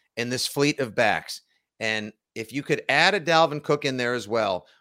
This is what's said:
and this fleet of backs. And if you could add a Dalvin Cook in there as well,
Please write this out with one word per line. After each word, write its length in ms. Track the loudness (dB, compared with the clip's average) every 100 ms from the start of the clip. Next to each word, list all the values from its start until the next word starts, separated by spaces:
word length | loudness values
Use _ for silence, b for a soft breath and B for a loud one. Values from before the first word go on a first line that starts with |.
| _ -6
and 120 | -4
this 160 | -2 -4
fleet 320 | 0 2 2
of 140 | -2 2
backs. 460 | 2 2 -4 -14 _ _ _ -6
And 320 | -4 -2 -6 -12 _ -12
if 160 | -8
you 100 | -6
could 220 | -2 -2 0
add 240 | 2 4 2
a 60 |
Dalvin 420 | 2 4 4 0
Cook 220 | -2 -2 0
in 100 | -2
there 180 | -2 -2
as 120 | -2
well, 400 | 0 0 -2 -6 b